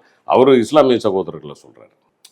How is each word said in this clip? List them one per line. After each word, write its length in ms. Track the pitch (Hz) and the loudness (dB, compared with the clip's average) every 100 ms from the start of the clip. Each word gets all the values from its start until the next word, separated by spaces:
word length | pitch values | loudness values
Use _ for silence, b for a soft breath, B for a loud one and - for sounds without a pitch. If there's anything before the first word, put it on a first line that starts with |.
| _ _ | _ _
அவரு 340 | - 98 135 131 | -2 2 4 2
இஸ்லாமிய 400 | 113 151 135 117 | 2 0 2 0
சகோதரர்களை 500 | 110 95 80 78 76 | -2 -4 -6 -12 -18
சொல்றாரு. 380 | 69 67 58 57 _ _ _ _ | -20 _ _ _ _ _ _ _